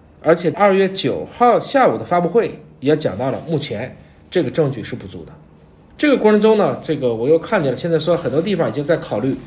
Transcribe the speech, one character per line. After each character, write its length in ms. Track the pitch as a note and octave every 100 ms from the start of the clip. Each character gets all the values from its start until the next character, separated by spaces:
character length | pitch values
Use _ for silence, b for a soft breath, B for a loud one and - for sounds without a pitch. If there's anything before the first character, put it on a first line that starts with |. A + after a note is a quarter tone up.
| _ _
而 100 | D3
且 160 | F3 F3
二 200 | D#3 G3+
月 160 | F#3+ F#3+
九 340 | F#3+ C#3 F2+
号 360 | D#2+ - A#3+ G3
下 280 | - C#4 A3+
午 120 | A2
的 40 |
发 160 | - F3
布 80 | F3
会 320 | A#3 F3+ - - -
也 180 | C3 D3+
讲 180 | C3 F#2+
到 140 | C3
了， 100 | A2+ D3+
目 120 | D#3+
前 360 | - G#2+ B2 B B B -
这 100 | F#3
个 80 | C3
证 220 | - D3
据 120 | A2+
是 120 | G2 A2
不 100 | G2
足 180 | F2+
的。 80 | D2+ - - _ - _ _ -
这 140 | D4+
个 80 | B3+
过 140 | G#3+
程 100 | G#3+
中 160 | A3 G#3+
呢， 220 | E3+ A#2+
这 140 | - D3
个 180 | B2+
我 160 | A2+ B2
又 80 | E3
看 240 | - G#3+
见 100 | C#3
了， 60 | B2
现 140 | F3
在 80 | E3
说 180 | D3+ E3
很 140 | B2+
多 100 | C3+
地 140 | F#3 F3+
方 120 | D#3+
已 40 |
经 120 | A2+
在 140 | C#3+ E3
考 220 | - G#2+
虑 160 | C3 -